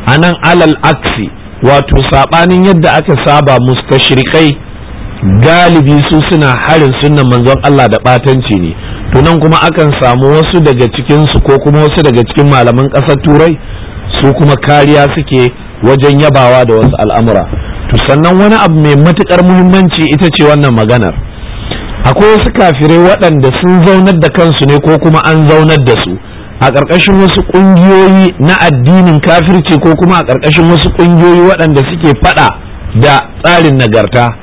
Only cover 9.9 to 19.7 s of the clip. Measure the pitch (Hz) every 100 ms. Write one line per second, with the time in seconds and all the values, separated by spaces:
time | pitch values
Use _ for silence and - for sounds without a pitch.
9.9 | 135 127 123 135 151 160 180 151 123 120
10.9 | - 131 147 147 - - 202 - 151 151
11.9 | 175 147 117 113 - 143 135 120 120 135
12.9 | 139 135 139 165 147 165 156 - - -
13.9 | - - - 135 135 147 139 - 147 143
14.9 | 151 139 165 143 131 123 123 - - 113
15.9 | 139 143 143 151 135 123 127 120 110 104
16.9 | - 107 - 117 101 87 - - - -
17.9 | 113 - 139 170 185 208 214 196 160 151
18.9 | 143 160 170 - 175 180 185 185